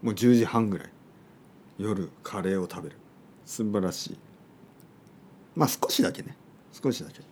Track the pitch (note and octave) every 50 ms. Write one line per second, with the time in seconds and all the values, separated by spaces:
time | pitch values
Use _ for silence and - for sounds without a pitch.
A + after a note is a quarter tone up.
0 | - A#2 G#2+ - A2+ B2 B2 A#2+ A2+ - - A#2 A2+ G#2 F#2+ E2+ - - - -
1 | - - - - - - - - - - - - - - - - G2 G#2+ G#2 F#2+
2 | F2+ D#2+ - - - - - G2+ F2+ F#2+ F#2+ F#2+ F2+ F2 - - - - - -
3 | - - - - - - - - - - - - A2+ G#2+ G2+ G#2 F#2 F2+ E2+ -
4 | - - - - - - - - - - - - - - - - - - - -
5 | - - - - - - - - - - - E3+ D#3 C3+ - - - - - -
6 | B3+ F#3+ - - - - - - - - - - - - - - - C#3 A#2 -
7 | D#2 D2 - - - -